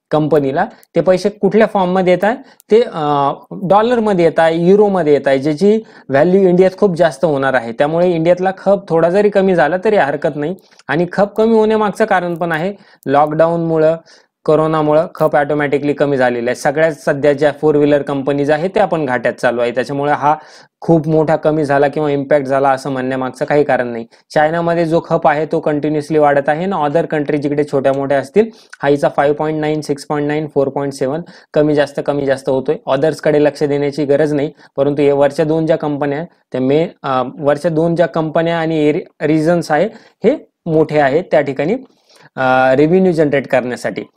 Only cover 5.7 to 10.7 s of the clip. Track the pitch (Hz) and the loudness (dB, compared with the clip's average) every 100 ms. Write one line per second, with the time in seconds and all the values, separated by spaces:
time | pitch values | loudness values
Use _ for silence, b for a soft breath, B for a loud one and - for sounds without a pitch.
5.7 | 220 226 B - 135 170 190 190 180 185 | 2 -2 B -2 2 4 4 4 4 4
6.7 | - 208 165 165 - 170 139 135 127 113 | 2 0 2 0 0 -2 0 0 -2 -2
7.7 | 113 147 165 180 165 165 180 190 190 190 | -2 0 2 0 2 2 2 0 -2 0
8.7 | 196 196 165 165 196 208 202 190 175 147 | 0 0 0 2 2 2 2 2 2 2
9.7 | 185 220 202 139 147 165 147 147 190 b | 0 0 2 0 -2 -4 -4 -6 -8 b